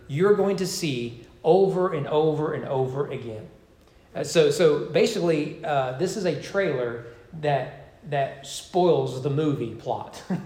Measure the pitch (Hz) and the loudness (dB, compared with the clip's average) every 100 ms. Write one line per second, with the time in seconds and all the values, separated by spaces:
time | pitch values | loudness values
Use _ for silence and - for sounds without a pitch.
0 | - 143 202 196 196 185 180 - 160 123 | -8 2 4 6 4 0 -4 -4 -4 -4
1 | 117 - - - - 185 190 170 180 160 | -6 -10 -18 -2 4 6 6 2 0 -2
2 | 143 151 156 147 151 151 - 135 131 135 | 0 2 2 2 -2 -4 -4 -2 -2 -2
3 | 143 131 117 107 - - _ _ _ _ | -6 -6 -10 -12 -14 -20 _ _ _ _
4 | _ - 147 170 147 143 160 - - 180 | _ -8 2 4 6 6 4 4 2 2
5 | 233 196 170 151 151 - 160 143 127 131 | 2 2 0 0 -2 -6 -2 0 -2 -2
6 | 180 220 180 143 - 202 185 135 120 120 | -4 -2 -2 -4 -4 -2 0 0 -2 -6
7 | - - - 160 147 135 - - - - | -12 -20 -18 -6 0 0 -2 -10 -20 -20
8 | - 143 135 - - - - 185 175 139 | -6 -4 -4 -6 -14 -14 -4 2 4 4
9 | 131 131 139 139 156 120 113 107 127 110 | 0 -4 -2 0 0 -2 -6 -8 -6 -6
10 | - - - 175 | -8 -14 -6 -6